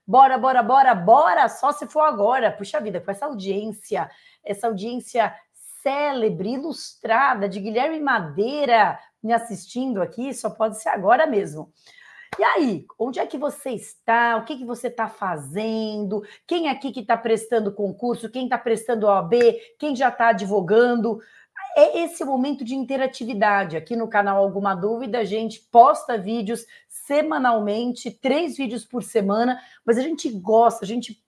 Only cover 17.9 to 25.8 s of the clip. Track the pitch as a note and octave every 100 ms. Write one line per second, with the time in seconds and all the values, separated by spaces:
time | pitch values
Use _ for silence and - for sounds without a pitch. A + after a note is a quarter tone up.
17.9 | - A#3+ A#3 A3 B3+ B3+ A#3+ A#3+ A3 A3
18.9 | A3+ G#3 G3 E3+ A#3+ A#3 A3+ - _ D4+
19.9 | B3 B3+ B3 A#3 G3 G3 G3+ F3 G#3+ B3
20.9 | A#3+ A3+ A3 - _ _ - G5 - D#4
21.9 | E4+ E4+ - C#4+ C4 C#4 C#4+ A#3 C4+ A#3+
22.9 | C4+ C4 B3+ A3+ G#3+ G#3 G3+ F#3 D#3 -
23.9 | A#3 A3 G#3+ G3+ G3 G3 F#3+ G3 F#3 G3+
24.9 | A#3 C4 A#3+ G3 G#3+ A3 - _ A#3